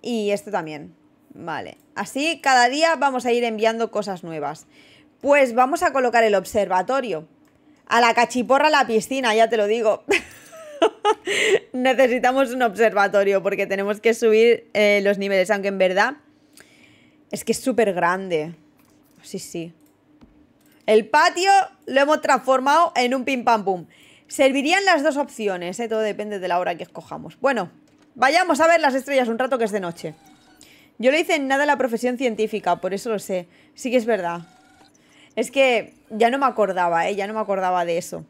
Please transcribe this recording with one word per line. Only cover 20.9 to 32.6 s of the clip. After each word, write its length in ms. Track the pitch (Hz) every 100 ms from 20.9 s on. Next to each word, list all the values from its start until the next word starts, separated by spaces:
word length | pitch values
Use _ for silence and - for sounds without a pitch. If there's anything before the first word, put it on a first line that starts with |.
| 220 220
patio 440 | 294 330 - 381 392 - _ -
lo 140 | 262
hemos 200 | 285 302
transformado 720 | 302 269 - 262 262 302 339 -
en 200 | 247 269
un 100 | 247
pim 180 | 262
pam 220 | 233 226 190
pum. 220 | 185 160 _ _ _ _
Servirían 580 | - 269 269 277 370 392
las 180 | 330
dos 140 | 294 277
opciones, 640 | 285 - 208 180 175 190
¿eh? 80 | 233
Todo 120 | 220
depende 400 | 214 202 208 208
de 80 | 180
la 120 | 175
hora 160 | 175 165
que 80 |
escojamos. 560 | 180 - - 156 160 -
Bueno, 320 | 269 247 175 _ _ _ _
vayamos 460 | - 262 254 349 277
a 80 | 330
ver 120 | 330
las 160 | 302 262
estrellas 320 | 262 277 247
un 120 | 226
rato 180 | 254 254
que 80 | 226
es 60 |
de 80 | 208
noche. 360 | 180 165 165 156 - _ _ _ - _ _ _
Yo 140 | 240
lo 60 | 294
hice 180 | 320 330
en 120 | 269
nada 180 | 269 294
la 120 | 285
profesión 400 | 254 226 247 247
científica, 600 | 262 220 214 214